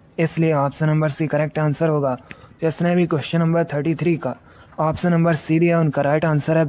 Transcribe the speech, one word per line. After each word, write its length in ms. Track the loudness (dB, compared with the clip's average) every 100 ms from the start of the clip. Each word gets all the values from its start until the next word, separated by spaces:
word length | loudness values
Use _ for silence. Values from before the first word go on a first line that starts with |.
| _ -4
इसलिए 340 | -4 0 0
option 320 | 2 0 0 0
number 220 | 2 0
सी 160 | -2 -2
correct 320 | -2 -2 -2
answer 300 | -2 0 0
होगा। 280 | 0 -2 -4 -10 -20 -20 -4
जिसने 320 | -4 -2 0 2
भी 100 | 0
question 320 | -2 -2 0
number 260 | 0 0 0
थर्टी 280 | -2 -2
थ्री 220 | -2 0 0
का 180 | -4 -8 -14 -20 -14 -4
option 300 | -2 0 0
number 240 | 2 2 0
सी 220 | 0 2
दिया, 220 | 4 2
उनका 220 | 2 0
right 220 | 0 2
answer 340 | 2 0 2
है, 60 | 0